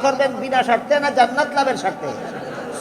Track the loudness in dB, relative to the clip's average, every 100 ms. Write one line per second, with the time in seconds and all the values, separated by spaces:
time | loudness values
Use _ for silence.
0 | 0 2 0 0 0 0 2 0 2 2
1 | 2 4 4 4 0 0 0 0 -4 -4
2 | -8 -8 -10 -10 -10 -10 -10 -6